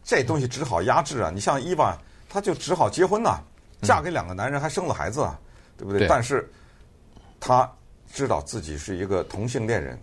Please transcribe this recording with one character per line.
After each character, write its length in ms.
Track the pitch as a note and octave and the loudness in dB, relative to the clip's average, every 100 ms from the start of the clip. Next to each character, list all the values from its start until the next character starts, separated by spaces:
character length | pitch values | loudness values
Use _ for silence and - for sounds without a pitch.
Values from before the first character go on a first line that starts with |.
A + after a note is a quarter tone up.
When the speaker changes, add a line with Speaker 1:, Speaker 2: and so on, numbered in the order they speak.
Speaker 1:
这 220 | - G#3 | 2 0
东 160 | B2+ D#3+ | 2 0
西 80 | B2+ | -2
只 160 | B2+ | -4
好 180 | C#3+ F2 | -2 0
压 180 | G#2 C#3+ | 4 2
制 180 | D3+ C#3 | 2 -2
啊。 100 | F2 | -4
你 80 | F#2 | -2
像 200 | F3 F3+ | -2 -2
伊 140 | E3 E3+ | -2 2
娃， 220 | A#2+ E2 - - - | 2 0 -12 -20 -8
他 100 | G3+ | -4
就 140 | G3+ | -2
只 200 | E3 - | -2 -2
好 160 | F3 A2 | 2 2
结 160 | - F3+ | 2 2
婚 160 | G#3 | 4
呐， 200 | A3 E2+ - - - - | 2 0 -6 -20 -20 -4
Speaker 2:
嗯。 40 | G#3+ | 2
Speaker 1:
嫁 160 | G3+ | 2
给 80 | D#3+ | 2
两 160 | D#3 E2+ | -4 -4
个 80 | |
男 160 | F#2 A#2+ | -4 -2
人 120 | C#3+ | -2
还 80 | D3+ | -2
生 160 | E3+ F3+ | -4 -2
了 60 | |
孩 160 | - D#2 | -2 -2
子 120 | C3 | -2
啊， 160 | G#2 - - - - - | -2 -4 -18 -20 -20 -14
对 60 | |
不 80 | G2 | -2
对？ 80 | G2 | 2
Speaker 2:
对。 80 | F#2+ | 4
Speaker 1:
但 160 | C#3 | 4
是 260 | A#2+ C3 - - - - - - - - - - | 4 0 -2 -16 -20 -20 -20 -20 -20 -20 -20 -10
他 320 | - B2+ - - - - - | 4 4 4 -4 -20 -20 -18
知 120 | - C3+ | -6 0
道 160 | E2+ | 0
自 180 | C#2+ A2+ | -2 -10
己 160 | D#2 D2 | -8 -10
是 180 | F2+ F2+ | -6 -6
一 100 | F#2+ | -2
个 200 | F#2+ - | -2 -2
同 200 | G2 A#2 | -4 -4
性 220 | B2 A2 | -2 0
恋 160 | A2 | -2
人， 160 | C2+ B1 | -2 -10